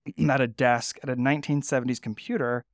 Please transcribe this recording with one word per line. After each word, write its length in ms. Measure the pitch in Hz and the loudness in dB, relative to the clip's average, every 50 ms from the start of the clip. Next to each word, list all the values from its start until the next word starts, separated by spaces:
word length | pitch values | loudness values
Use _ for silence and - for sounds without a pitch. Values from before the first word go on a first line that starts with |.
| - - - - | -16 -12 -4 0
<clears throat> 120 | - 151 | 2 2
at 120 | 135 139 | 4 2
a 60 | 131 120 | 2 0
desk 500 | 113 - 131 123 120 117 - - - - - | 0 2 4 4 4 2 0 -4 -8 -8 -6
at 60 | 135 | -4
a 60 | 127 | -2
nineteen 460 | 123 123 135 147 147 139 - 147 143 | 0 2 2 0 0 0 0 -2 0
seventies 380 | 135 - 147 131 123 127 123 - | 0 0 0 0 0 0 -4 -4
computer. 640 | - 117 107 - - - 240 214 135 120 120 123 - _ | -4 -8 -8 -8 -6 -4 -4 -2 0 0 -2 -4 -4 _